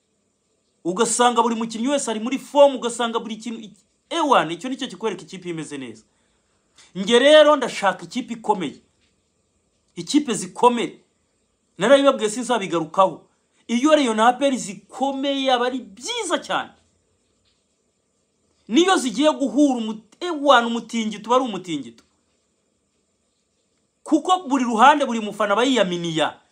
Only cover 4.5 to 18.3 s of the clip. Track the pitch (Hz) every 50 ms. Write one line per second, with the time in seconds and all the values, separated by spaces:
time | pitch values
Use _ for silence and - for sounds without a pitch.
4.5 | 170 165 - 254 262 - 269 - 185 165 220 226 - - - - 190 180 170 175
5.5 | 165 160 147 139 143 135 131 117 107 - _ _ _ _ _ _ _ _ _ _
6.5 | _ _ _ _ _ _ - _ - 180 196 190 233 240 269 285 302 311 302 294
7.5 | 302 277 240 196 - - 196 190 - - 175 165 - 247 - - 226 - - -
8.5 | 208 185 165 127 - - _ _ _ _ _ _ _ _ _ _ _ _ _ _
9.5 | _ _ _ _ _ _ _ _ - 175 170 - - 302 294 247 214 160 180 -
10.5 | - - 233 247 240 233 180 - - - _ _ _ _ _ _ _ _ _ _
11.5 | _ _ _ _ _ - 180 240 277 277 277 277 240 208 214 208 214 254 233 -
12.5 | 247 220 196 170 165 170 160 160 - 196 196 180 156 - _ _ _ _ _ _
13.5 | _ _ _ - 233 240 262 311 302 294 277 233 214 214 220 247 247 233 285 277
14.5 | 262 214 170 190 190 - _ _ - - 262 277 269 269 269 277 277 277 262 262
15.5 | 254 240 240 247 262 254 202 196 - - - 415 480 480 427 - 330 277 - -
16.5 | 180 139 117 117 _ _ _ _ _ _ _ _ _ _ _ _ _ _ _ _
17.5 | _ _ _ _ _ _ _ _ _ _ _ _ _ _ _ _